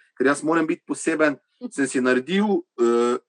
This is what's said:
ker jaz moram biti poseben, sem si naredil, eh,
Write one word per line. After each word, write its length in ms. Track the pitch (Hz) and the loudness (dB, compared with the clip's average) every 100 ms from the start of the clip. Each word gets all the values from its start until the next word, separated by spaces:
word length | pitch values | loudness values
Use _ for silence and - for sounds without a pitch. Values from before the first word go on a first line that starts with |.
| _ | _
ker 140 | - 131 | 0 0
jaz 140 | 143 | 0
moram 220 | 151 165 160 | 0 0 0
biti 140 | 175 | -4
poseben, 540 | - 143 165 156 151 135 _ _ 240 | -8 -6 -4 0 0 0 _ _ -12
sem 200 | - 131 | -4 -2
si 140 | 135 | 0
naredil, 460 | 127 127 135 196 214 190 - - | 0 0 0 0 2 0 -4 0
eh, 420 | 117 117 120 127 | 2 2 2 -2